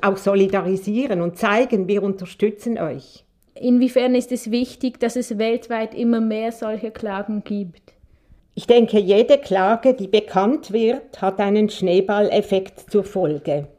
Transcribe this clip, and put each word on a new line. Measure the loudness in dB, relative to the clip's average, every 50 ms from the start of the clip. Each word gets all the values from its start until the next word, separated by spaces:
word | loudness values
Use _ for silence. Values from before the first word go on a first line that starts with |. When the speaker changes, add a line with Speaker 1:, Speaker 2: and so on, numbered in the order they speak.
Speaker 1:
auch | -2 -2 -2
solidarisieren | 0 0 2 4 4 4 4 2 -2 0 0 -2 -2 -2 -2 -2 -2 -2 0 0 -2
und | -2 -2 -4 -2
zeigen, | 0 2 2 2 2 2 0 -2 0 0
wir | 0 0
unterstützen | 0 -2 -4 -6 -8 -12 -6 -2 -2 -2 -2 -4 -6 -6 -4 -4
euch. | -4 -6 -6 -10 -12 -18 -20 -20 _ _ _ _ _ _ -14
Speaker 2:
Inwiefern | -4 0 2 4 4 4 4 2 2 2 2 2
ist | 0 0 -2
es | -6 -6 -4 -2
wichtig, | -2 -2 -2 -4 -6 -6 -6 -6 -4 -2
dass | -4 -2 -2
es | -4 -6 -4 -4 -2
weltweit | 0 0 -2 -2 -4 -6 -6 -6 -6 -6 -6
immer | -2 0 2 2 2
mehr | 0 -2 -2 -2 -4 -6
solche | -6 -6 -8 -6 -6 -6 -8 -10
Klagen | -10 -8 -8 -6 -6 -6 -6 -6 -6 -8 -6
gibt? | -6 -6 -6 -6 -8 -12 _ _ _ _ _ _ _ _ _ _ _ -20 _ _ _ -16
Speaker 1:
Ich | -8 2
denke, | 4 4 4 4 4 2 2
jede | 4 4 4 4 6 4 4 2
Klage, | 2 0 0 2 2 2 2 2 2 2 2
die | 2 -2 0
bekannt | 0 0 0 2 -2 0 2 2 0 -2 -4 -4
wird, | -2 0 0 0 0 -2 -8 -14 -10 -4
hat | -4 -2 0 0
einen | 0 2 2 2 2 0
Schneeballeffekt | -2 -2 0 2 2 2 2 2 2 0 2 2 2 0 0 0 -2 -2 -2 -4 -16 -20 -12 -2
zur | 0 0 0
Folge | 0 -4 -2 -2 -2 -2 -4 -4 -4 -4 -4 -4 -8 -16